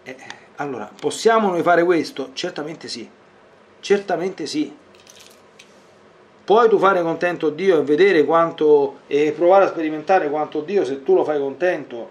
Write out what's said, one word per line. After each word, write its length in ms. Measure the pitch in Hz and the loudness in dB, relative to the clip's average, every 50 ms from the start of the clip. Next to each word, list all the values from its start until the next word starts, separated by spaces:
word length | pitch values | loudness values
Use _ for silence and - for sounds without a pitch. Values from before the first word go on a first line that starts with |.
| _ | _
Eh, 120 | 131 131 - - - - - - _ _ | -20 -20 -20 -20 -20 -20 -20 -20 _ _
allora, 340 | - 147 143 131 113 104 - - | -12 -10 -10 -8 -10 -12 -14 -16
possiamo 520 | - - 147 143 - - 220 226 226 214 196 | -6 -6 -6 -6 0 0 2 2 4 2 0
noi 120 | 180 170 | -2 0
fare 220 | 147 170 175 165 170 | 2 2 4 4 4
questo? 460 | 180 185 160 135 - - - 131 - | 2 2 0 0 -4 -8 -12 -12 -12
Certamente 560 | - - - 180 - - 147 156 165 - - | -10 -10 -10 -8 -8 -10 -12 -12 -12 -14 -14
sì, 220 | 120 - 120 107 - - _ _ _ _ _ _ _ _ _ _ _ _ _ | -14 -14 -14 -14 -18 -20 _ _ _ _ _ _ _ _ _ _ _ _ _
certamente 640 | - - 202 202 202 - 180 156 170 190 180 - 160 | -2 0 0 0 0 -4 -6 -6 -6 -8 -8 -8 -12
sì. 400 | 135 - 156 147 - - - _ _ _ _ _ - - - - - - _ _ _ _ _ - _ _ _ _ _ _ _ _ _ _ _ _ _ _ _ _ | -8 -6 -6 -6 -6 -8 -20 _ _ _ _ _ -20 -20 -20 -20 -20 -20 _ _ _ _ _ -20 _ _ _ _ _ _ _ _ _ _ _ _ _ _ _ _
Puoi 220 | - 190 226 240 226 | 2 4 4 6 4
tu 80 | 208 180 | 4 4
fare 220 | 170 190 196 180 | 4 2 2 2
contento 480 | 170 165 160 160 - 175 170 143 - 156 | -2 -2 -4 -2 -4 -4 -4 -2 -4 -4
Dio 280 | 143 147 185 190 175 | -4 0 0 2 2
e 60 | 151 139 | 2 2
vedere 400 | 135 151 151 185 202 185 160 143 | 0 2 4 4 4 4 4 2
quanto, 760 | 131 165 165 165 165 165 - 156 151 147 143 139 135 - - _ | 2 2 0 0 0 -2 -2 2 4 4 4 4 0 -6 -12 _
e 260 | - - 143 151 151 143 | -4 -2 0 0 0 -2
provare 320 | 151 175 175 190 196 190 | 0 2 4 6 6 4
a 20 | |
sperimentare 600 | - - 165 160 156 156 156 151 - 190 185 160 143 | 2 -2 -6 -6 -6 -6 -8 -2 0 0 2 2 -2
quanto 320 | 139 156 151 143 - 156 | -4 -4 -6 -6 -6 -8
Dio, 240 | 147 156 202 196 - | -8 -2 -2 -2 -2
se 180 | 123 139 135 - | -2 -6 -8 0
tu 100 | - 190 | 2 2
lo 120 | 175 156 | 2 2
fai 120 | 151 151 147 | 0 -2 -4
contento 720 | 139 139 135 135 175 180 175 156 135 - 120 117 110 - | -4 -6 -6 -4 -2 -2 -2 -4 -8 -12 -14 -14 -14 -16